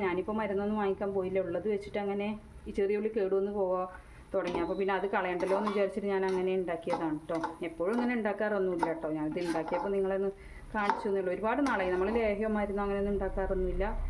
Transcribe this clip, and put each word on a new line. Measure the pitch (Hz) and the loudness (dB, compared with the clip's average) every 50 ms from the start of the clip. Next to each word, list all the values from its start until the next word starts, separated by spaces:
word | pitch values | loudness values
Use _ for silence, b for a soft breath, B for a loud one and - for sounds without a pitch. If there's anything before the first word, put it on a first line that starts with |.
| 208 | 2
ഞാനിപ്പോൾ | 185 175 180 185 - 214 220 | 2 2 0 0 0 0 0
മരുന്നൊന്നും | 220 202 196 196 202 208 214 214 | 0 0 0 0 0 2 2 2
വാങ്ങിക്കാൻ | 202 196 190 185 208 202 196 196 | 2 2 0 0 0 0 0 0
പോയില്ല, | 185 185 185 190 185 175 | 0 2 2 0 0 2
ഉള്ളത് | 170 180 175 214 208 | 0 -2 0 0 0
വെച്ചിട്ട് | 196 202 - - 208 202 | 0 -2 -4 -4 -2 -2
അങ്ങനെ. | 202 202 202 202 208 214 214 - - - - - - | 0 0 0 -2 -2 -4 -6 -8 -14 -18 -14 -12 -6
ഈ | 202 - | 0 0
ചെറിയ | 196 196 208 208 | 2 2 2 2
ഉള്ളി | 214 220 220 226 | 2 0 0 2
കേടുവന്ന് | 196 190 190 196 196 202 202 208 | 2 2 4 2 2 2 0 0
പോവാൻ | 196 180 185 180 185 185 B B B B B B B B - | 2 2 2 0 0 -4 B B B B B B B B -2
തുടങ്ങി, | 196 180 175 175 175 170 | 0 0 0 0 0 0
അപ്പോൾ | 165 185 185 | 0 0 0
പിന്നെ | 202 190 196 185 | 2 2 2 2
അത് | 185 196 208 | 0 2 2
കളയണ്ടല്ലോ | 208 185 185 180 180 190 185 190 196 | 2 2 2 0 0 2 2 2 2
എന്ന് | 208 214 202 | 2 2 2
വിചാരിച്ചിട്ട് | 208 202 190 196 220 208 202 196 | 2 2 2 0 -2 -2 0 0
ഞാൻ | 190 190 190 | 2 2 2
അങ്ങനെ | 190 185 185 185 185 190 | 2 2 2 2 2 2
ഉണ്ടാക്കിയതാണ് | 185 175 170 165 - 175 170 160 170 160 151 151 | 0 0 -2 -2 -2 -2 -2 0 0 -2 -2 -2
കേട്ടോ. | - - 170 160 160 160 160 - 175 165 | -2 -2 -2 -2 -2 -4 -4 -6 -6 -6
എപ്പോഴും | 165 - 170 185 226 247 | -4 -2 0 2 2 2
ഇങ്ങനെ | 247 240 247 233 | 2 2 0 0
ഉണ്ടാക്കാറൊന്നുമില്ല | 208 214 196 202 214 214 214 202 190 185 180 170 170 170 160 | 0 0 0 0 0 0 2 2 2 2 2 2 2 0 0
കേട്ടോ. | 160 - 156 156 156 | -2 -2 -2 -2 -2
ഞാനിത് | 151 156 156 180 175 170 | -2 -2 -2 -2 -2 0
ഉണ്ടാക്കിയപ്പോൾ | 160 165 160 156 175 180 185 202 196 196 | 0 -2 -2 0 -2 -2 0 0 0 0
നിങ്ങളൊന്ന് | 190 190 196 196 196 196 196 B B B B B B - - | 2 2 2 0 0 -2 -2 B B B B B B -6 -4
കാണിച്ചു | 220 202 202 - - - 220 | 0 0 0 0 0 0 0
തന്നേ | 196 196 185 | 0 0 0
ഉള്ളൂ. | 180 180 | 0 -2
ഒരുപാട് | 185 196 220 240 269 285 269 | 0 0 0 0 2 2 2
നാളായി | 240 202 190 180 180 | 2 2 2 0 2
നമ്മൾ | 180 190 202 220 233 | 2 2 2 2 2
ലേഹ്യം | 226 214 202 196 220 220 214 208 | 2 2 0 0 0 0 0 0
മരുന്നോ | 208 202 196 202 202 202 | 0 0 0 -2 -2 0
അങ്ങനെയൊന്നും | 202 202 196 202 202 190 | 0 0 0 0 0 0
ഉണ്ടാക്കാറൊന്നുമില്ല. | 190 190 - 202 190 185 190 185 185 180 175 170 190 214 233 - B | 0 0 0 -2 -2 0 0 0 0 0 0 0 0 0 0 -2 B